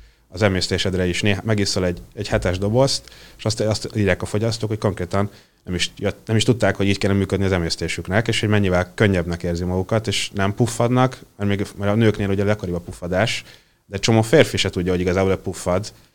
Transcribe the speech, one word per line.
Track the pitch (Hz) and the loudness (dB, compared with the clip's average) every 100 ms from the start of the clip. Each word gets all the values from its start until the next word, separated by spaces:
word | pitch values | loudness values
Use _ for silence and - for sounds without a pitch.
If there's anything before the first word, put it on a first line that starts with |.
| - _ _ | -20 _ _
az | 92 | 0
emésztésedre | 104 92 - 92 98 92 90 | 2 2 0 -2 0 0 0
is | 87 | 0
néha | 104 98 | 0 0
megiszol | 110 107 98 101 90 | 0 0 0 0 -2
egy, | 87 - | -4 -10
egy | - 101 | -10 -2
hetes | 110 92 92 | -2 0 -2
dobozt, | 101 120 135 - - - - - | 0 2 2 0 -8 -20 -20 -8
és | 113 | -6
azt, | 113 | -2
azt | 107 104 - 110 | -2 -2 -4 0
írják | 98 90 | 0 0
a | - | -2
fogyasztók, | 104 113 110 107 | -2 -2 -4 -6
hogy | 107 | -2
konkrétan | 110 90 87 98 101 - _ _ | -2 -2 -4 -2 -2 -6 _ _
nem | - | -8
is | 87 - - | -4 -4 -4
jött, | 98 - - | -6 -6 -2
nem | 110 | 0
is | |
tudták, | - 110 98 98 | 2 2 2 2
hogy | 98 | 0
így | 95 | 0
kéne | 98 | 2
működni | 98 95 95 95 | 0 0 0 0
az | |
emésztésüknek, | 92 82 - - - 85 101 110 | 0 0 -4 -6 -6 -2 0 0
és | - | 0
hogy | 107 | 2
mennyivel | 104 98 90 90 | 2 2 2 0
könnyebbnek | - 107 92 82 85 | 2 2 2 0 -4
érzi | 90 85 | -4 -4
magukat, | 90 90 92 113 110 | -2 -2 0 -2 0
és | - - | -4 -4
nem | - 98 - | -2 -2 0
puffadnak, | 117 - 120 127 127 - - - | -2 0 0 2 2 -2 -18 -6
mert | 101 | -2
még, | 101 98 - | -2 -4 -4
mert | 101 | 0
a | 107 | 4
nőknél | 113 101 101 | 4 2 -2
ugye | 98 | 0
gyakoribb | 101 104 87 87 | 0 -2 -2 -6
a | |
puffadás, | - - 90 90 113 - - - _ _ - | -8 -12 -4 0 0 -2 -10 -20 _ _ -12
de | 98 | -4
csomó | - 113 | 2 4
férfi | 110 156 113 120 | 6 6 6 2
se | 95 | -2
tudja, | 95 90 | 0 0
hogy | 90 | 2
igazából | 90 90 95 92 | 2 2 2 0
puffad, | 95 87 92 92 107 - _ | -4 -6 -2 -2 -2 -14 _